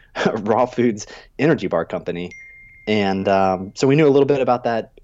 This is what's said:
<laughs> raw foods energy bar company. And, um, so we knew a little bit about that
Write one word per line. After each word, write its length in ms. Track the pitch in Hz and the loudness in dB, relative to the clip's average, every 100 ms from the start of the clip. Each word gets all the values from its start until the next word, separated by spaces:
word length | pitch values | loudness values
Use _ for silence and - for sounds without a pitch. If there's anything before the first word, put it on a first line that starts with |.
| _ | _
<laughs> 240 | - - 110 | -4 -2 -2
raw 260 | 101 104 - | -2 0 0
foods 400 | - 120 104 - - - - | 0 0 -2 -8 -20 -16 -2
energy 280 | 151 127 95 | 0 0 -2
bar 180 | 85 82 | -4 -4
company. 460 | 90 - 87 87 - - - - - - | -6 -8 -8 -8 -14 -20 -20 -20 -12 -4
And, 420 | 214 196 190 190 | 0 0 0 0
um, 460 | 101 190 92 95 - | 2 2 0 -6 -2
so 120 | 135 | 2
we 80 | 143 | 4
knew 120 | 151 | 4
a 40 | |
little 160 | 139 139 | 4 4
bit 140 | 139 | 2
about 220 | 127 120 120 | 0 0 0
that 260 | 113 - _ | -4 -6 _